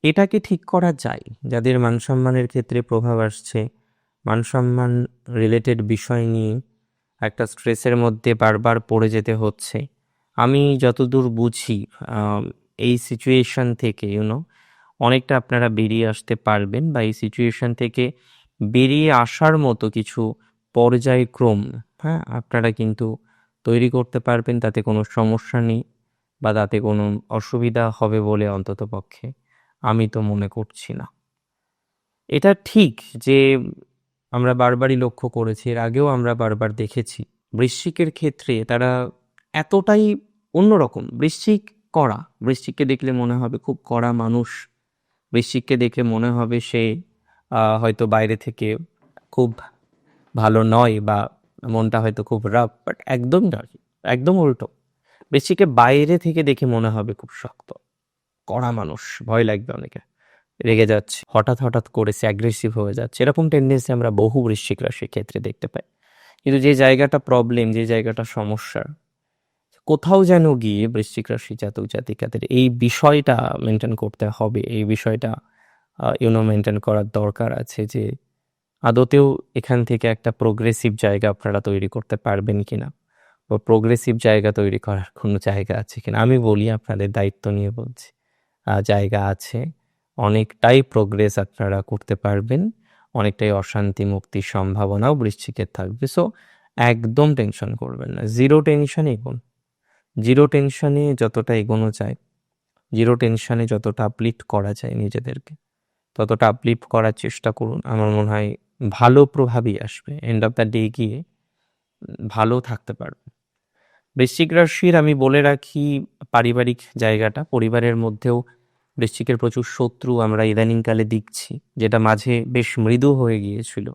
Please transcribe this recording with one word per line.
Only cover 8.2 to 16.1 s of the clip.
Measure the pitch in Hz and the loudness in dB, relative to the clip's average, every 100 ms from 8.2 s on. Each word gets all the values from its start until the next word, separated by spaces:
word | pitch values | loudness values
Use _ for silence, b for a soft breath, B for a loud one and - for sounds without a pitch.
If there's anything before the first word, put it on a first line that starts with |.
| - | -2
বারবার | 110 110 107 120 113 | 2 4 4 2 0
পড়ে | - 113 110 | 0 0 2
যেতে | 110 104 | 0 -2
হচ্ছে, | 110 107 - - 107 139 _ _ _ _ | -2 -2 -4 -10 -10 -10 _ _ _ _
আমি | - 120 139 143 135 | 0 2 4 2 4
যতদূর | 127 120 127 135 127 | 2 2 0 2 0
বুঝি, | 113 117 - - 104 - _ | 0 -2 -2 -6 -6 -6 _
আম, | - 110 104 104 - - _ - | -8 -4 -2 -2 -6 -12 _ -4
এই | 120 123 | 0 0
সিচুয়েশন | - 117 - 127 120 - 123 | -2 -6 2 2 2 -2 -4
থেকে, | 117 117 104 104 104 | -2 -4 -4 -6 -4
you | 107 | -4
know, | 120 170 b b b b _ | -4 -10 b b b b _
অনেকটা | 117 131 127 135 | 0 0 0 -2
আপনারা | - 123 120 | 0 0 0
বেরিয়ে | 110 110 113 | 0 -2 0
আসতে | 113 | -2